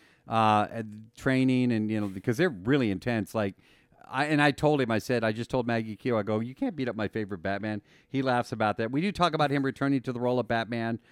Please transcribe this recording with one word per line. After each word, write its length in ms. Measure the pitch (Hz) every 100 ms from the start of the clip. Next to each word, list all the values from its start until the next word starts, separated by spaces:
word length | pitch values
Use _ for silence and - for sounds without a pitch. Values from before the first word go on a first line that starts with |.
| _ _ -
uh, 400 | 113 110 104 101
and 400 | 117 110 107 110 -
training, 560 | 135 131 131 127 123
and, 200 | 110 107
you 100 | 110
know, 60 | 104
because 300 | 95 127 113
they're 120 | 180
really 400 | 98 104 143 113
intense. 460 | 95 123 113 98 110
Like, 200 | 101 - _ _ _ - -
I, 160 | 131 147
and 160 | 147
I 100 | 147
told 280 | - 151 147
him, 120 | 117
I 80 | 110
said, 240 | - 120
I 80 | 110
just 180 | 110 117
told 160 | 131 120
Maggie 300 | 117 110 104
Q, 220 | 127 110
I 60 |
go, 160 | 101 110
"You 140 | 120 131
can't 200 | 262 151
beat 120 | 123
up 80 | 107
my 120 | 101
favorite 320 | 113 98 95
Batman." 400 | 95 98 107 107 - - _
He 140 | 135
laughs 300 | 131 123 -
about 240 | 110 107 104
that. 140 | 113
We 100 | 139
do 100 | 202
talk 220 | 175 175
about 160 | 156 147
him 140 | 143 135
returning 360 | - 139 139
to 120 | 131
the 60 | 120
role 180 | 123 123
of 80 | 107
Batman, 520 | 117 110 117 113 117 _